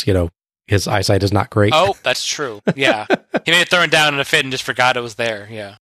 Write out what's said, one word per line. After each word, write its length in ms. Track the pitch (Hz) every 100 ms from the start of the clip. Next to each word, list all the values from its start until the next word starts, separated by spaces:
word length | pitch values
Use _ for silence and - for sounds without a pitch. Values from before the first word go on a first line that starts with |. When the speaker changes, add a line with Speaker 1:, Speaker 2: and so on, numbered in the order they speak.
| -
Speaker 1:
you 80 |
know, 160 | 92 85 - _ _ -
his 200 | 101 -
eyesight 360 | 107 95 98
is 100 | 95
not 160 | 98 95
great. 240 | 107 104 151
Speaker 2:
Oh, 220 | 190 190
that's 200 | - 127
true. 380 | - - 143 104 - 165
Yeah. 320 | 135 107 107
Speaker 1:
<laughs> 60 | - _ - -
Speaker 2:
He 60 |
may 60 | 170
have 120 | 170
thrown 200 | 180 165
down 240 | 156 151
in 60 | 139
a 40 |
fit 220 | 135 156 135
and 60 |
just 120 | 131
forgot 320 | - 127 127 123
it 40 |
was 140 | 120 107
there. 340 | 117 104 104
Yeah. 260 | 113 101 101